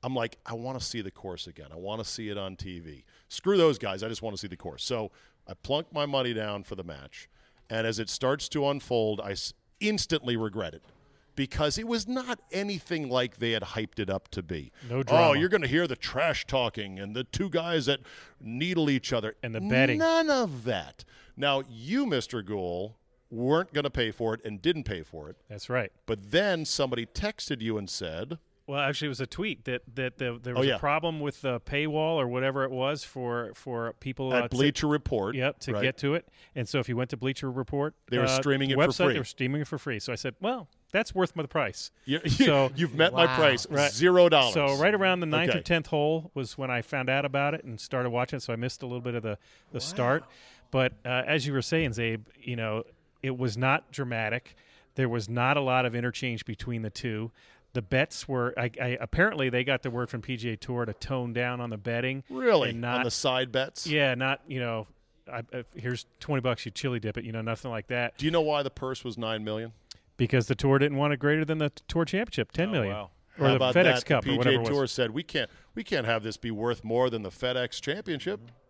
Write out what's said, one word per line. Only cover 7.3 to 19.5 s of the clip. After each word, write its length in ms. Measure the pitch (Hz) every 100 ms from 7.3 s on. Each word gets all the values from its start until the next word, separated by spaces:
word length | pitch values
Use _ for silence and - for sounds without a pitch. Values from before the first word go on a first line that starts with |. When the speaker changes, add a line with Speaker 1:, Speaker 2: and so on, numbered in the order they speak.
| _ _ _ _
Speaker 1:
and 160 | 113 113
as 140 | 110
it 100 | 110
starts 400 | - 127 147 -
to 180 | 151 139
unfold, 540 | 143 - 123 110 104
I 120 | 101
s-, 200 | 95 - - _ _
instantly 560 | 208 214 - 160 123 117
regret 380 | 110 101 87
it 80 | 82 _ _ _ _ _ -
because 420 | 135 - 151 147
it 80 | 226
was 220 | 233 202
not 320 | 254 254 240 _
anything 560 | 185 202 190 - 165 143
like 300 | 127 123 -
they 120 | 117
had 100 | 110
hyped 380 | 104 - 110 -
it 100 | 98
up 200 | 95 -
to 120 | -
be. 300 | 80 85 67 - 127
Speaker 2:
No 100 | 123
Speaker 1:
"Oh, 40 |
Speaker 2:
drama. 340 | 127 151 165 143
Speaker 1:
you're 120 | 175
gonna 180 | 196 139
hear 180 | 147 175
the 120 | 127
trash 500 | - 127 165 - -
talking 500 | 135 117 107 101 95
and 160 | 101
the 120 | 107 127
two 240 | - 202
guys 380 | 165 165 165 131
that 120 | 139 - - - _
needle 500 | 110 120 170 175 151
each 220 | 135 -
other." 240 | 123 107 -
Speaker 2:
And 100 | 120